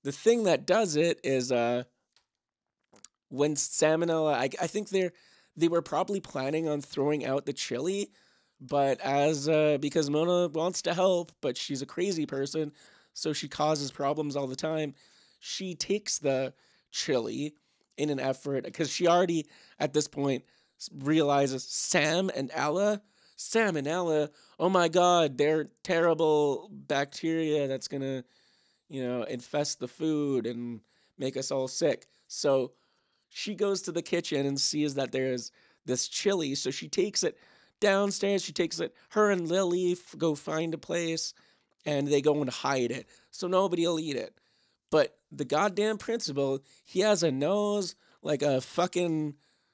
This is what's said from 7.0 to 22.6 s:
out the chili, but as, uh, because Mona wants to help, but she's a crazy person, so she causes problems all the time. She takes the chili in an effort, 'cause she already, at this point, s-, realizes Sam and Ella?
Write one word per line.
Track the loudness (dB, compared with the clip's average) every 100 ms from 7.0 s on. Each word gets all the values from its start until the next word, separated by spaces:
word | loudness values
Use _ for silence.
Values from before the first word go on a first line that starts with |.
| 0 0 -2
out | -2 -4
the |
chili, | -6 -6 -4 -2 -2 -6 _ _ _ _ _
but | -4 2 2 0
as, | 0 2 2 2 2
uh, | 4 4 2
because | 2 0 0
Mona | 0 2 2 2
wants | 0 -2 -2
to | -2
help, | 2 4 4 -2 _
but | -4 -4
she's | -6 -6
a | -6
crazy | -4 -2 -2 -4
person, | -4 -4 -4 -6 -8 -20 -20 _
so | -8 -4
she | -4 -6
causes | -2 0 0 -2
problems | -4 -2 -2 -2 -2
all | -4
the | -4
time. | -4 -2 -4 -8 -20 _ _ _
She | -12 -8 -8
takes | -8 -2 -2 -2 -2
the | 0 0 -2 -8 _ _ _
chili | -8 0 0 0 -6 -8 -10 _ _ _ -6
in | -2
an | -2
effort, | -2 -4 -4 -4 -4
'cause | -4 -4
she | 2 4
already, | 4 4 0 -4 -14 -20 _
at | -2
this | 0 -2
point, | -2 -2 -2 -6 _ _ _
s-, | -16
realizes | -8 0 2 4 4 2 0
Sam | -4 -4 2 2 4 2 0 -2
and | -6
Ella? | -2